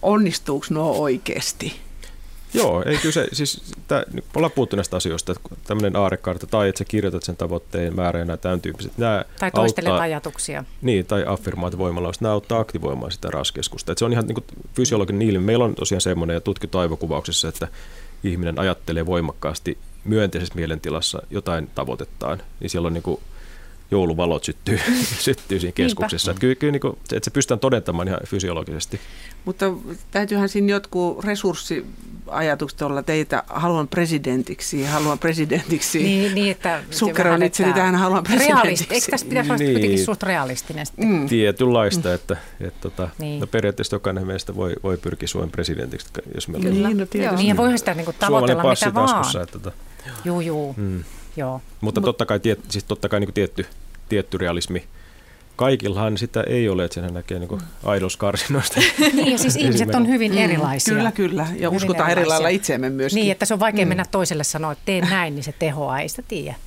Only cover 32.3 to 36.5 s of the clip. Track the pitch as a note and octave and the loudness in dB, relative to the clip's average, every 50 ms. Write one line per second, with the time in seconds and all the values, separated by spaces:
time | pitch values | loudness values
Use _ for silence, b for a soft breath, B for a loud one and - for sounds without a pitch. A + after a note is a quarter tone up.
32.3 | - - D#3+ D#3 D3 C#3+ D#3 C#3 - - D#3 C#3+ C#3 C#3 C3+ - D#3 D#3 D3+ - | -4 0 2 2 0 0 -2 -6 -4 -4 -4 -2 -2 -2 0 0 2 2 2 2
33.3 | - B2+ - - - - D#3 F3 F3 E3 D3+ C#3+ - F3+ F3 D#3+ E3 D3+ C3+ C3 | 0 -2 -2 -2 -4 0 0 2 2 2 0 0 0 0 0 2 0 0 0 0
34.3 | B2+ C3 B2 - - - - - - D3 C3+ C#3+ D3 D3+ D3+ D3+ D3 B2+ - E3+ | 0 0 0 -2 -6 -8 -6 -4 -2 -2 -2 0 0 0 2 2 0 2 0 0
35.3 | D#3+ E3 D#3 D3+ - E3+ D3+ - E3 D3 - - - D#3+ E3+ G3 G3 F#3+ G3 G#3 | 2 2 0 2 0 0 2 0 0 0 0 0 2 2 4 4 4 4 2 2
36.3 | G3 G3+ G#3 G3+ | 2 2 2 0